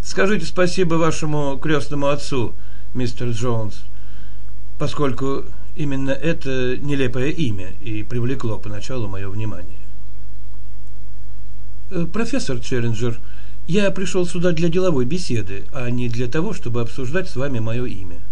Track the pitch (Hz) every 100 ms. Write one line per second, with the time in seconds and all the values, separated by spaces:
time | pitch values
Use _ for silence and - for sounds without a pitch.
0 | - - 196 202 160 - 180 185 180 160
1 | 160 156 156 151 143 135 156 151 135 147
2 | 143 147 - 139 104 - - - - -
3 | 123 120 123 113 123 117 107 101 - -
4 | - - - - - - - - 147 -
5 | 143 117 135 139 - - - - 147 135
6 | 135 135 160 170 135 131 127 127 143 139
7 | 127 107 131 160 160 101 92 - 113 107
8 | 107 120 120 135 117 101 - 104 - 131
9 | 104 98 98 98 110 85 - - - -
10 | - - - - - - - - - -
11 | - - - - - - - - - 180
12 | 170 208 233 269 - 123 - 127 117 110
13 | 120 120 - - - - - 175 202 175
14 | 190 196 175 175 175 160 170 165 185 147
15 | 123 175 - 120 101 98 - 135 123 123
16 | 123 117 123 151 190 190 123 117 117 -
17 | 127 165 180 120 139 127 110 117 120 113
18 | 98 - -